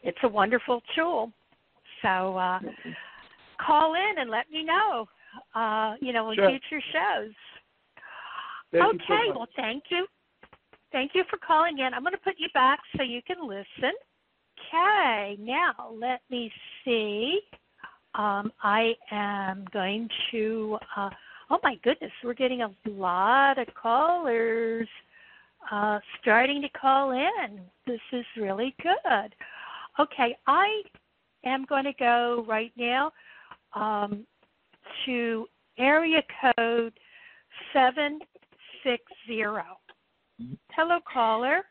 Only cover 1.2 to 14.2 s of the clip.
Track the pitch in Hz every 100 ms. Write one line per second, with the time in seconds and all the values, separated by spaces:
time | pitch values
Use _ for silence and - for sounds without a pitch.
1.2 | 226 - _ _ _ _ _ - 220 185
2.2 | 185 185 185 185 190 - - 160 - -
3.2 | - _ - - - 302 320 320 403 381
4.2 | 254 220 - 311 320 339 427 269 220 _
5.2 | - 226 - 220 226 214 220 214 262 233
6.2 | 220 220 294 - - 208 - 311 381 -
7.2 | 214 208 - - _ _ _ - - -
8.2 | - - - - - - - 403 - 415
9.2 | 453 - 233 - 233 254 - 349 381 _
10.2 | _ _ - _ _ - _ - 269 370
11.2 | 359 392 - 311 339 285 262 247 285 370
12.2 | - 381 330 285 262 269 - - 262 240
13.2 | - 359 302 196 196 - 254 427 _ _